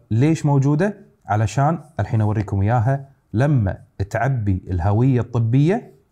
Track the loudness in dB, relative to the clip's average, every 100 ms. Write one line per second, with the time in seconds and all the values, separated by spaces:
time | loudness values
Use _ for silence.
0 | _ 0 2 2 2 2 2 0 -2 -4
1 | -18 _ -4 -2 0 0 0 -2 -8 -8
2 | -2 0 0 -2 -2 -2 0 0 0 -2
3 | -6 _ _ -2 0 2 0 -4 -16 -10
4 | -6 -2 -2 -2 -2 -2 -2 -2 0 2
5 | 2 2 0 -2 0 2 2 0 -6 _
6 | _